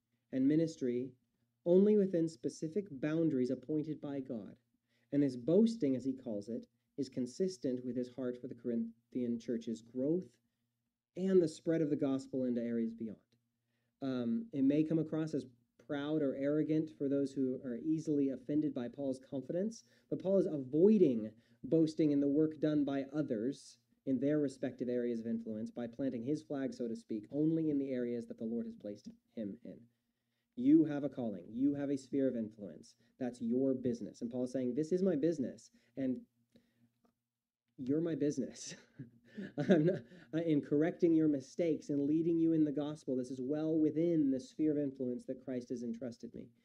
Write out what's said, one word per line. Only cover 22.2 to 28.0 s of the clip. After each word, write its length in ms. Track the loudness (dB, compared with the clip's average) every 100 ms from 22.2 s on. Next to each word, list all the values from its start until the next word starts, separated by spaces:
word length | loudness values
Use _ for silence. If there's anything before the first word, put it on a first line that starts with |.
the 80 | 4
work 320 | 4 2 0
done 240 | 0 2
by 200 | 0 -2 -4 -4
others 600 | -2 -2 -2 -4 -12 -20 _ _
in 160 | -2 0
their 180 | 2 2
respective 500 | 0 -2 -6 -4 -2
areas 320 | 0 0 -2
of 60 | -4
influence 440 | -4 -4 -6 -8
by 160 | -8 -8
planting 360 | -4 -4 -4
his 200 | -4 -4
flag, 320 | -4 -4 -4
so 120 | -4 -6
to 80 |
speak, 320 | -6 -6 -8 -4
only 380 | 0 2 2 0
in 80 | -2
the 120 | -2
areas 360 | -4